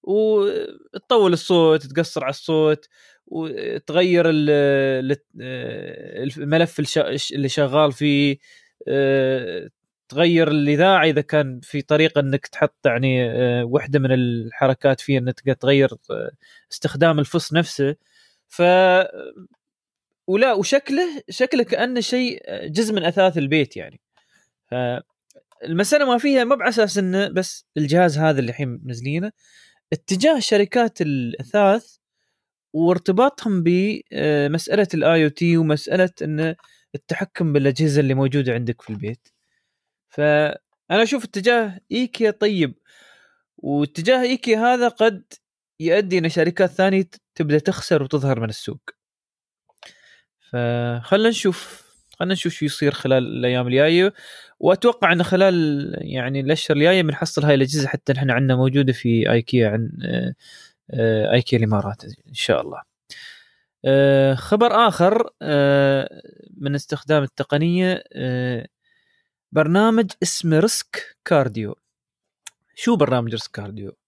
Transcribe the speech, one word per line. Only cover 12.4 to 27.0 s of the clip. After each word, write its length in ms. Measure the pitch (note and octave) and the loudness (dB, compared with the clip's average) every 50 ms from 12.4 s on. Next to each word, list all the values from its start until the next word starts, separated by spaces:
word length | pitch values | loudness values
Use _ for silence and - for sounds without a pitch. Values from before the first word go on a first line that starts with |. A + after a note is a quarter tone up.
| - | -6
تحط 380 | - - - D3+ D3 _ _ - | -8 -2 -2 -2 -2 _ _ 0
يعني، 460 | C#3 A#2 B2 C3+ C3 C3 B2+ B2 A#2 | 0 0 2 0 0 0 0 0 0
آه، 320 | A#2 B2 B2+ B2 A#2+ B2 A#2+ | 0 0 0 0 0 -2 -2
وحدة 340 | A#2 B2+ D3 - C#3 C3+ D3 | -2 -2 -4 -2 0 -2 0
من 120 | C3 B2+ | 2 2
الحركات 880 | C3 B2+ B2 A#2+ A#2+ A#2 A2 A2+ - - C#3+ C3 C3 _ - C#3 C3 - | 0 0 0 -2 -2 -4 -6 -10 -4 -2 0 0 0 _ 0 0 0 0
فيه 160 | - - C#3 | -2 -2 -2
إنك 220 | C3 B2 B2+ B2 - | -2 -2 -4 -8 -4
تغير، 500 | _ C#3 B2+ _ - C3 C#3+ C#3 C3+ C3 A#2 - _ - | _ -4 -4 _ 0 2 4 4 2 0 -2 -8 _ -10
آه، 200 | - - - - - _ _ _ _ - _ _ | -8 -8 -8 -10 -12 _ _ _ _ -20 _ _
استخدام 480 | - - - D3+ - C3+ E3+ E3 D#3 D3+ | -16 -8 -8 -6 0 2 2 2 2 2
الفص 340 | C#3+ - - E3+ - - D3 | -2 -2 -4 -6 -4 -2 -2
نفسه. 420 | E3+ E3+ - - - C#3 C#3 D3+ _ _ _ _ _ _ _ _ _ _ | -2 -2 -2 -4 -4 -2 -4 -4 _ _ _ _ _ _ _ _ _ _
ف-، 140 | _ - - F3 F3 F3+ F#3 F#3+ F#3 F3+ F#3 F#3 - - - - - - - F#3 _ _ _ _ _ _ _ _ _ _ _ _ _ _ _ _ | _ -2 0 2 4 4 4 4 4 4 2 2 -2 -6 -14 -16 -16 -18 -20 -20 _ _ _ _ _ _ _ _ _ _ _ _ _ _ _ _
ولا، 260 | - F#3 G3+ B3 C4 A3+ | -2 0 2 2 2 2
وشكله، 680 | G3 G3 - C#4 C#4+ - - C4+ D4+ F4+ F4 D4 C#4 - - | 0 0 0 0 0 0 -2 -2 -2 -2 -2 -4 -10 -14 -16
شكله 340 | - - B3+ C4 - B3+ A#3 | -4 -4 -2 0 0 -2 0
كأنه 360 | - A#3 - B3 B3 B3+ B3 | 0 -2 -2 -2 -2 -2 -4
شيء، 420 | G#3+ - B3 B3+ B3+ A#3+ - - - | -4 -2 -2 -2 -2 -4 -6 -10 -12
آه، 220 | - G2 - - | -12 -12 -10 -10
جزء 260 | - D3+ F#3+ A#3 G#3+ G#3+ | -6 -2 -2 -2 0 -2
من 100 | G3 - | -2 -2
أثاث 340 | E3+ F3 G3 F#3+ F#3 D#3 | -2 0 2 2 2 2
البيت 400 | E3 C#3 C3+ D3+ D#3 C#3 - - | -2 -2 0 0 0 0 -2 -6
يعني. 240 | - D#2+ - - _ _ _ _ _ _ _ _ _ _ _ _ _ _ | -16 -16 -16 -20 _ _ _ _ _ _ _ _ _ _ _ _ _ _
فالمسألة 1400 | _ B2 B2+ B2 A#2+ A#2+ - - _ _ _ _ _ _ - _ _ _ _ - D3+ E3 F3 G3+ - D4 D4 C#4+ | _ -6 -4 -4 -4 -6 -8 -10 _ _ _ _ _ _ -20 _ _ _ _ -10 -6 -4 -2 0 0 2 2 2
ما 120 | C4 A#3+ | 2 0
فيها، 260 | A#3 C4 C#4+ C#4 B3+ A#3+ | 0 2 2 2 2 2
ما 120 | A#3 C#4 | 0 0
بعساس 420 | B3+ - B3+ G#3+ A3+ G#3+ G3 E3+ | 0 0 -2 2 0 0 0 0
إنه 300 | G3+ | -4